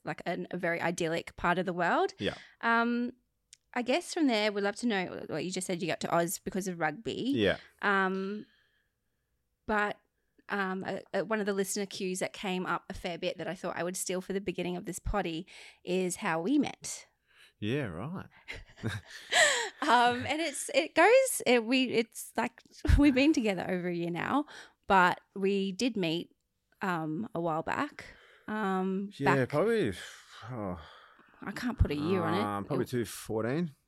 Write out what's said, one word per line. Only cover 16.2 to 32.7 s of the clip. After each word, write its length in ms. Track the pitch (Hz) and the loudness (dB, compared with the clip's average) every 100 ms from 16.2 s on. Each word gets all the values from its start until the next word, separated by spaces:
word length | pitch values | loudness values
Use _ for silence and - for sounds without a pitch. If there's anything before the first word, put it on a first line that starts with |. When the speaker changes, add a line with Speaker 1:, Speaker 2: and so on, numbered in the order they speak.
| 202 165 | -2 -2
Speaker 1:
we 160 | 190 294 | 2 2
met. 460 | 214 - - - - _ _ _ - - | 2 -2 -12 -12 -14 _ _ _ -20 -8
Speaker 2:
Yeah, 260 | 104 143 117 | -4 -2 -2
right. 400 | 80 135 185 - - - - - - | -6 -8 -8 -12 -18 -16 -14 -16 -8
<laughs> 80 | 107 98 - - - 679 605 508 440 - | -6 -6 -10 -16 0 4 4 4 -2 -4
Speaker 1:
Um, 440 | 302 247 240 240 254 | 2 6 4 2 -2
and 140 | 302 | -2
it's, 280 | 330 269 - 262 | -2 -4 -2 0
it 180 | 214 | 2
goes, 480 | - 370 523 523 - - | 6 8 8 6 0 4
it, 160 | 247 | 4
we, 200 | 220 262 254 | 4 2 2
it's 460 | - 233 - - - | 2 0 -4 -10 -4
like, 160 | 233 - - - | -4 -6 -20 -4
<laughs> 200 | 302 - | 4 8
we've 180 | 294 254 | 8 8
been 160 | 285 | 6
together 320 | 311 214 180 - | 4 2 0 0
over 200 | 180 180 | -2 -2
a 60 | 175 | -2
year 140 | 170 | -2
now, 340 | 170 - 277 294 - - _ - | -2 0 0 -2 -8 -20 _ 2
but 320 | 196 180 - _ 196 | 6 6 4 _ -2
we 360 | 196 196 196 | 0 2 0
did 240 | 190 247 220 | 0 0 0
meet, 340 | 165 170 180 _ _ _ _ - | 0 -2 -6 _ _ _ _ -8
um, 480 | 196 170 156 156 214 | -4 -2 -2 -4 -6
a 60 | 170 | -4
while 240 | 170 156 | -2 -2
back. 420 | - - 294 - - - - - - | -2 -2 -4 -6 -18 -20 -20 -20 -8
Um, 600 | 214 196 190 190 190 202 - | -4 0 0 0 -2 -4 -2
Speaker 2:
Yeah, 180 | 143 147 | 2 2
Speaker 1:
back 140 | 120 | 2
Speaker 2:
probably, 440 | 147 208 226 131 90 - - - - 110 | 2 2 2 0 -2 -8 -16 -20 -18 -12
oh, 260 | 123 101 87 80 - - - - - | -8 -6 -6 -12 -20 -20 -20 -20 -14
Speaker 1:
I 100 | - | -12
can't 260 | - 247 - | -6 -4 2
put 140 | 190 | 2
a 40 | 147 | 2
year 260 | 156 190 | 0 0
on 100 | 165 | 2
it. 80 | 175 | 0
Speaker 2:
um, 220 | 208 202 | 0 -2
probably 180 | 196 | -2